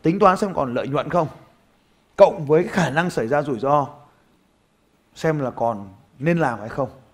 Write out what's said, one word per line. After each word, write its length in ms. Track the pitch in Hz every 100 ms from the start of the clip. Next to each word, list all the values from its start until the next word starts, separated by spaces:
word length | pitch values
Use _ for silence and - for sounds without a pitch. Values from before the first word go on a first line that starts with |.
Tính 180 | - 190
toán 180 | 196 185
xem 160 | 208
còn 200 | 165 135
lợi 140 | 123 113
nhuận 220 | 139 123
không, 180 | 170 156 - - _ _ _ _ _ _ -
cộng 300 | 190 202 143
với 180 | 156
khả 260 | 196 - 160
năng 200 | 143 175
xảy 180 | 156 113
ra 140 | 147
rủi 180 | 151 120
ro, 280 | 135 147 135 - - _ _ _ _ _ _ _ _ _ _ -
xem 240 | 160 151
là 120 | 127
còn 420 | - 117 107 101 95 _ _
nên 200 | 147 170
làm 200 | 143 113
hay 100 | 107
không. 200 | - 123 - _